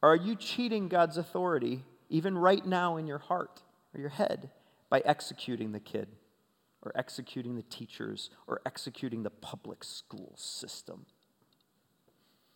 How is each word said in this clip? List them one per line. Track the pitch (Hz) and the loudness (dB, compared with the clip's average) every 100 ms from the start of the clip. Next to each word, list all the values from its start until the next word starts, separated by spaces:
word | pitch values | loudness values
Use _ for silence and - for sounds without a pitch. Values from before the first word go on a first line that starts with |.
Or | 147 | 10
are | 165 | 8
you | 185 220 | 6 -4
cheating | - - 247 220 190 | -4 -2 0 0 2
God's | 175 170 156 | 4 4 4
authority, | 165 180 180 156 120 127 131 - _ | -4 0 2 2 0 -2 -8 -20 _
even | 160 175 185 | 0 2 4
right | 180 196 | 6 6
now | 190 180 180 165 | 4 2 2 0
in | 160 | -4
your | 147 | -6
heart | - 180 - - - _ _ | -2 -2 -2 -10 -20 _ _
or | - | -10
your | 143 | -8
head, | 139 - - 131 - _ _ _ | 0 0 0 -6 -16 _ _ _
by | 135 | 4
executing | 139 147 - - - 120 110 | 6 2 0 -10 -6 -4 -2
the | 107 | -6
kid | - 107 104 - _ _ _ _ _ _ | -6 -6 -6 -12 _ _ _ _ _ _
or | - | -8
executing | - 127 - 127 - 120 120 | -6 -6 -8 -8 -8 -6 -6
the | |
teachers | 107 - 113 - 110 104 - - - | -8 -12 -12 -8 -8 -6 -10 -14 -6
or | 123 131 | -4 -4
executing | - - - 131 113 | -8 -12 -6 -6 -4
the | 107 | -6
public | - - 107 107 98 | -8 -14 -12 -12 -14
school | - - - - 90 - | -12 -14 -14 -14 -16 -14
system? | - - - - - 90 - _ _ _ _ _ _ _ _ _ _ _ _ _ _ | -12 -10 -10 -14 -14 -16 -16 _ _ _ _ _ _ _ _ _ _ _ _ _ _